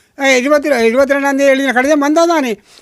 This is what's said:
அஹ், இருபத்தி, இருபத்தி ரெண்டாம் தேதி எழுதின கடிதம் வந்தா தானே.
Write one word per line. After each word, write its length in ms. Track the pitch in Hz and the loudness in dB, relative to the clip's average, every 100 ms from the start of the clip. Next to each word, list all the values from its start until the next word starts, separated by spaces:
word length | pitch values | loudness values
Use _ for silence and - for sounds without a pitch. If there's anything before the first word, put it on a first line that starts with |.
| _ - | _ -6
அஹ், 180 | 269 262 | -2 0
இருபத்தி, 300 | 262 302 294 247 | 0 0 0 0
இருபத்தி 300 | 226 247 277 277 | 0 0 0 0
ரெண்டாம் 220 | 277 269 | -2 0
தேதி 140 | 277 | 2
எழுதின 220 | 262 269 240 | 0 0 0
கடிதம் 280 | 269 302 285 | 0 0 0
வந்தா 160 | 311 339 | 0 2
தானே. 240 | 330 254 202 _ - | 0 -2 -6 _ -20